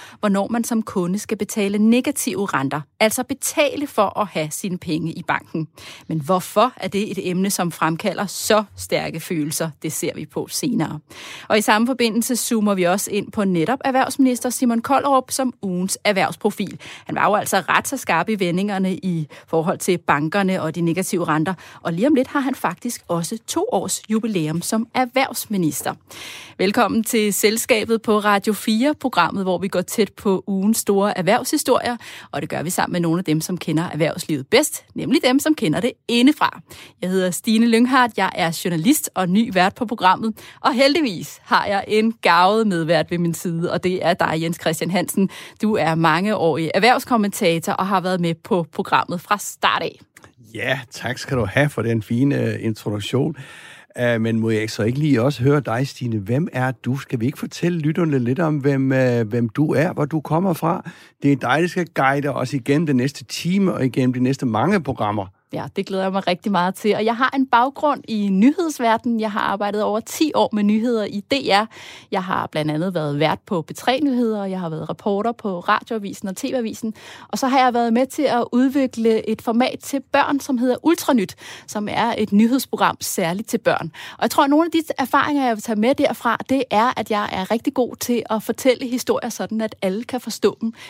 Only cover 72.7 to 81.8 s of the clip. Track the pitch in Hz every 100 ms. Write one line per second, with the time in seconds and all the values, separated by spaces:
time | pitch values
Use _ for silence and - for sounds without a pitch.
72.7 | 151 185 175 151 143 156 190 - 170 -
73.7 | - - 269 285 247 226 208 196 185 165
74.7 | 156 156 - 214 202 226 233 202 175 202
75.7 | 214 - 226 202 - 196 185 269 254 220
76.7 | - 220 - - - - 208 254 269 254
77.7 | 233 233 233 262 - 277 240 - 247 262
78.7 | 277 262 233 226 220 - 220 247 226 254
79.7 | - - 277 - - - 277 - 240 254
80.7 | 240 302 339 - 247 180 - - - -
81.7 | 214